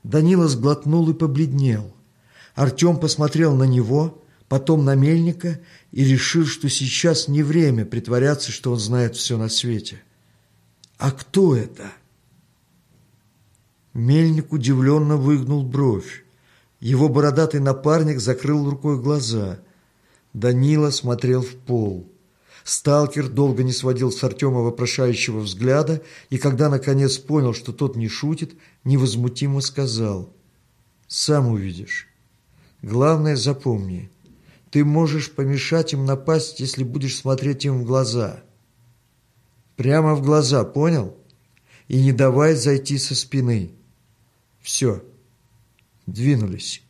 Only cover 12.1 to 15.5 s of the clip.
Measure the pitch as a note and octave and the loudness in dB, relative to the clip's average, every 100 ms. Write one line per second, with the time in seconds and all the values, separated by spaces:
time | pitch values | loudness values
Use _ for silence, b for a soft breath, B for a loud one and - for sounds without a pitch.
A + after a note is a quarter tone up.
12.1 | _ _ _ _ _ _ _ _ _ _ | _ _ _ _ _ _ _ _ _ _
13.1 | _ _ _ _ _ _ _ _ B2 A#2 | _ _ _ _ _ _ _ _ -4 2
14.1 | D3 E3 D#3 D#3 - A#2+ C3 C3 D3+ D3 | 4 4 2 -2 -2 0 2 4 4 2
15.1 | D3+ C3+ D3 B2+ | 2 2 2 0